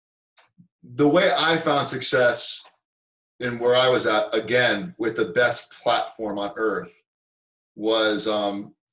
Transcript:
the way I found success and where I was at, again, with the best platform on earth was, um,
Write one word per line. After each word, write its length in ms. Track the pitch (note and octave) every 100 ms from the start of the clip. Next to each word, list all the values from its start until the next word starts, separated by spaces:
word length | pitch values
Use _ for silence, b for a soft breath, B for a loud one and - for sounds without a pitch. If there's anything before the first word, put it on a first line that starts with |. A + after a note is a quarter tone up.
| _ _ _ - _ _ _ _ B2 B2
the 120 | D3
way 240 | E3+ F#3+ C#3+
I 200 | D#3+ D#3+
found 320 | D#3 C#3+ C3+
success 760 | C3 - C3 B2 - - - - _ _ _ _ _ _ _
and 180 | B2 A#2
where 180 | A#2+ B2+
I 120 | B2+
was 180 | B2 A#2+
at, 280 | G#2+ G#2+
again, 600 | A2 G#2+ B2 A#2+ G2+ F2+ -
with 180 | A2+ A2+
the 100 | G2+
best 460 | A#2+ A#2+ - -
platform 680 | - A#2+ - - - G#2+ G2+
on 140 | G2+ A2+
earth 360 | A2 F2+ F2 - _ _ _ _ _ _ _ -
was, 520 | A2 A2 G#2+ G#2 G#2+
um, 460 | G#2 G2+ G2+ G#2+ _ _